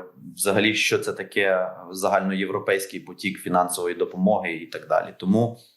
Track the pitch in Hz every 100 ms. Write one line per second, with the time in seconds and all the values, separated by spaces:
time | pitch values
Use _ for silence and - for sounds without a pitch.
0 | - - - - 101 98 107 107 - 107
1 | - 95 95 104 98 92 92 - 87 95
2 | 95 98 95 95 95 98 98 98 95 90
3 | 85 90 101 95 - 90 87 - 87 87
4 | 87 92 95 104 90 82 82 85 - -
5 | - - 95 107 120 - -